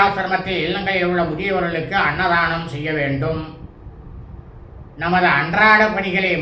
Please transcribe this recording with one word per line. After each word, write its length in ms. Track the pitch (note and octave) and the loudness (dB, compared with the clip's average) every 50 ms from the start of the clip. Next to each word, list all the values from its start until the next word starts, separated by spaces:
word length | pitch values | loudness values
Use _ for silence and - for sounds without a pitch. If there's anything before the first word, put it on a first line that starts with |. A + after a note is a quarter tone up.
ஆசிரமத்தில் 600 | G3 G3 G3 F#3+ F#3 F#3 F#3+ F3+ F#3 F#3+ F#3 E3 D#3 | 4 4 2 0 -2 -2 -2 -2 -2 -2 -2 -2 -2
இல்லங்களில் 420 | E3+ F#3 G3 F#3+ G3 G3 F#3 F3 F3+ | -2 -2 -2 -2 -2 0 0 0 2
உள்ள 160 | F3+ F3 E3+ D#3 | 2 0 0 0
முதியவர்களுக்கு 640 | D3+ D#3+ F#3+ G3+ F#3+ F3+ F3 E3+ E3 D#3+ - - G3 F#3 F3 D3 | -2 -4 -2 -2 0 0 0 -2 -2 -4 -4 -2 0 0 0 0
அன்னதானம் 580 | D3 F3 F#3 F3 E3+ E3+ E3 E3 E3 E3 E3+ D3+ C#3 | 0 0 0 2 2 2 2 0 -2 -4 -6 -8 -8
செய்ய 180 | D3 D3+ D#3+ D#3 D3+ | -6 -4 -2 -2 0
வேண்டும். 420 | C#3 C3+ C3+ C3+ D#3 D#3+ D#3+ D#3 D#3 - - - - - - - - - - - - - - - - - - - - - - - - - - - - - - D3 | 0 0 0 -2 -2 -2 -2 -4 -6 -10 -12 -16 -18 -18 -18 -20 -20 -18 -18 -18 -18 -16 -16 -16 -16 -16 -18 -18 -18 -20 -20 -20 -20 -20 -20 -20 -20 -20 -12 -6
நமது 260 | E3 F3 F3+ F3+ F3+ F3 C#3+ C#3+ | -2 2 2 4 4 4 4 2
அன்றாட 420 | D3+ E3 F3+ G#3 G#3+ G#3+ G#3+ G#3+ G#3+ G#3+ F#3+ | 2 0 2 4 6 6 8 6 6 4 2
பணிகளை 360 | G3 F#3 F#3+ F3 F#3+ F#3+ F3+ E3+ D3+ | -2 -2 -2 0 0 0 0 0 0